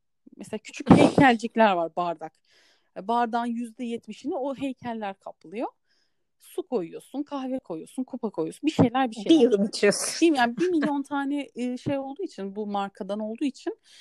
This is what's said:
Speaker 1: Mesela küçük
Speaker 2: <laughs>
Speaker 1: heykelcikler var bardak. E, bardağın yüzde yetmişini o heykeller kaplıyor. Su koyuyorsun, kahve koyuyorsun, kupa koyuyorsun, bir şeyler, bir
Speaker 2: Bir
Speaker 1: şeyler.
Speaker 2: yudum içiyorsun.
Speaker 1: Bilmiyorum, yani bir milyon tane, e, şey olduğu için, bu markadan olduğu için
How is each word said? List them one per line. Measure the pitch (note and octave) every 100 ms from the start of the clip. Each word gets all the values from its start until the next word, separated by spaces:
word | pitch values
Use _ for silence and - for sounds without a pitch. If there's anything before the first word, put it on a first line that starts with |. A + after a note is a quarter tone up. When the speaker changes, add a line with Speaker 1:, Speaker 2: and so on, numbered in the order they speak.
| _ _ - -
Speaker 1:
Mesela | - G#3+
küçük | - - C#4+
Speaker 2:
<laughs> | C#4+
Speaker 1:
heykelcikler | C#4+ - C#4 A#3 A3+ - A3
var | F3+ E3 -
bardak. | F3 E3 D#3+ - _ _ _ _ _ -
E, | F#3+
bardağın | A#3+ A#3+ A#3 A#3+
yüzde | A#3 A#3+ A3
yetmişini | B3 A#3 A3 G#3 C4 E4+
o | C4+ B3+
heykeller | C#4 B3+ B3 A3+ G#3 F#3+
kaplıyor. | - - D#3+ G3 E4 - _ _ _ _ _ _
Su | - - E4
koyuyorsun, | A#3+ E3+ D#3+ - C4
kahve | C#4+ C#4+ C4 C4
koyuyorsun, | - D#3+ - -
kupa | B3+ B3+ A3
koyuyorsun, | - D#3+ - C#4+
bir |
şeyler, | - C4 A#3+ C4
bir | A3
Speaker 2:
Bir |
Speaker 1:
şeyler. | G3+ E4
Speaker 2:
yudum | A#3+ G3+ G3+
içiyorsun. | - G#3 F#3+ - -
Speaker 1:
Bilmiyorum, | E4 C#4+ A#3+
yani | A#3+
bir | F4 E4+
milyon | C#4+ C#4+
tane, | C#4 C#4+ C#4 C#4+ C4+ -
e, | B3 B3
şey | - C#4
olduğu | C4+ C#4
için, | F#4 - G3 G3
bu | G#3
markadan | G3+ G3 - F#3+ G#3
olduğu | G#3+ A3+
için | C#4+ - - A4+ _ -